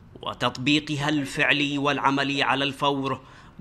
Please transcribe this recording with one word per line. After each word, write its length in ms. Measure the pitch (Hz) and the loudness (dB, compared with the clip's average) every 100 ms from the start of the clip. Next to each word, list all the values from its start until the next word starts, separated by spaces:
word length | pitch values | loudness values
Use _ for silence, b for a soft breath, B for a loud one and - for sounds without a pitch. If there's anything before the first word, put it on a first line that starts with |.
| - - | -20 -10
وتطبيقها 840 | - 104 127 123 127 151 151 143 143 | -10 -2 -2 0 2 2 0 -4 -2
الفعلي 720 | 151 135 - 131 143 143 143 | -2 -2 0 2 2 0 0
والعملي 640 | 143 135 127 139 139 139 | 0 2 2 2 0 0
على 220 | 117 135 | 0 2
الفور 560 | 139 131 143 143 135 131 B B B B | -2 0 0 0 -2 -4 B B B B